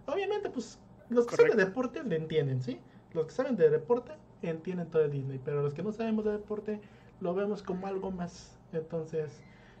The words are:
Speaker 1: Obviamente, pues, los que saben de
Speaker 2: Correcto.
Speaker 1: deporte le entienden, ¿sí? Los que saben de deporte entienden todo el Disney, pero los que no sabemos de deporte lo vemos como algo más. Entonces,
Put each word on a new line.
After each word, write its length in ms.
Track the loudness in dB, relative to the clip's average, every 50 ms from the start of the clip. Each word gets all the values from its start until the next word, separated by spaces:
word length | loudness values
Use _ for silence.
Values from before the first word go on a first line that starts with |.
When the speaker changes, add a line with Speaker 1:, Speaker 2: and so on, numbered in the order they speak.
| -6
Speaker 1:
Obviamente, 420 | -2 -2 0 0 0 -2 -2 -2 -4
pues, 280 | -6 -6 -8 -8 -14 -20 -20 -20 -20 -20 -8 2
los 160 | 2 2 2
que 80 | 4 6
saben 160 | 6 8 8
de 40 | 8
Speaker 2:
Correcto. 140 | 6 4 4
Speaker 1:
deporte 340 | 2 -2 -4 -2 -4 -6 -4
le 120 | -2 -2
entienden, 440 | -2 -2 0 0 0 2 2 0 -2
¿sí? 180 | -2 -4 -8 -8 -12 -20 -20 -20 -20 -8 -4
Los 140 | -4 -4
que 40 | -2
saben 240 | -2 -2 0 0 4
de 140 | 6 8 6
deporte 440 | 6 4 2 2 0 0 0 -6 -14 -16 -18 -20 -14 -8
entienden 480 | -6 -6 -6 -4 -6 -6 -4 -4 -6 0
todo 120 | 2 2 2
el 80 | 4
Disney, 280 | 0 -2 -4 -4 -6 -6 -6
pero 180 | -4 -2 0 0
los 100 | -2 -2
que 80 | -2 -4
no 80 | -4
sabemos 340 | -4 -2 -2 0 0 0 0
de 60 | 0 -2
deporte 480 | -2 -4 -6 -6 -6 -4 -6 -6 -6 -8 -16 -20 -20 -20 -20 -14 -6
lo 120 | -4 -2 0
vemos 300 | 0 0 -2 -2 -4 -4
como 240 | -6 -6 -4 -4
algo 240 | -4 -6 -4 -4 -6
más. 460 | -6 -6 -8 -8 -10 -16 -20 -20 -20 -20 -18 -8 -6
Entonces, 680 | -6 -6 -4 -6 -6 -6 -4 -4 -4 -4 -4 -8 -16 -20 -20 -20 -20 -20 -20 -20 -20